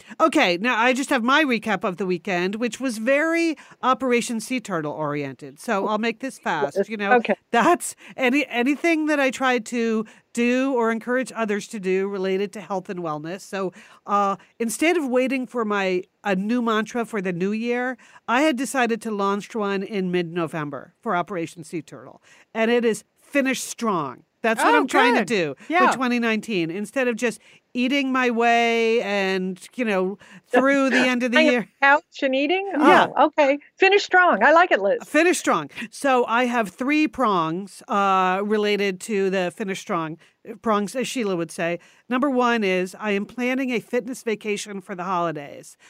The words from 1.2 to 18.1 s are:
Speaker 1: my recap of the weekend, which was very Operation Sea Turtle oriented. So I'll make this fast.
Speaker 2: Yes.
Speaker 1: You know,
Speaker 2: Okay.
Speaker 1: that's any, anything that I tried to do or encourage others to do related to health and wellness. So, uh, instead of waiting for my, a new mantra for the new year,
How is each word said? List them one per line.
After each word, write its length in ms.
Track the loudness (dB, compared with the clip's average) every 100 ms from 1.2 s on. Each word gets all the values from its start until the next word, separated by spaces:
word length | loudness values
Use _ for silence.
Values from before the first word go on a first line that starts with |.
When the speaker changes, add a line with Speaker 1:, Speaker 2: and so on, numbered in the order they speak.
Speaker 1:
my 200 | 2 4
recap 400 | 4 0 0 -2
of 120 | -2 -4
the 80 | -2
weekend, 500 | -2 -2 -2 -2 -2
which 240 | -6 -4
was 180 | -6 -4
very 560 | 0 2 2 0 0 -2 -10 -4
Operation 600 | 0 0 2 0 0 -6
Sea 180 | -6 -6
Turtle 320 | -4 -6 -4
oriented. 680 | -4 -4 -4 -6 -10 -18 -12
So 280 | -4 -2 0
I'll 100 | -2
make 220 | -2 -4
this 180 | -8 -8
fast. 380 | -4 -2 -2 -2
Speaker 2:
Yes. 120 | -4
Speaker 1:
You 80 | -2
know, 160 | 2
Speaker 2:
Okay. 200 | 2 2 -4 _
Speaker 1:
that's 460 | 2 4 2 0 -14 -16 -2
any, 280 | 0 0 0
anything 600 | 0 0 0 0 0 0
that 120 | 0
I 120 | 0
tried 340 | 0 0 0 -2
to 380 | -2 0 0 -4 -10 _
do 400 | -2 2 2 2
or 180 | 0 0
encourage 400 | 0 -2 -2 -4 -4
others 320 | -2 -2 -6
to 100 | -6
do 280 | -2 0 0
related 420 | -2 -2 -2 -2
to 80 | -8
health 280 | -8 -6 -6
and 100 | -8
wellness. 400 | -6 -6 -8 -12
So, 300 | -10 -6 -6 -8 -18 -16 -2
uh, 300 | 0 0 -2 -8 -6
instead 380 | -6 0 2 2
of 100 | 0
waiting 400 | 0 0 -2 -4
for 180 | -4 -2
my, 380 | -2 0 -2 -4 _
a 120 | -2 -2
new 260 | 0 0
mantra 440 | 0 0 -2 -4 -4
for 140 | -4
the 120 | -4
new 200 | -2 -2
year, 440 | -2 -2 -4 -4 -8 -14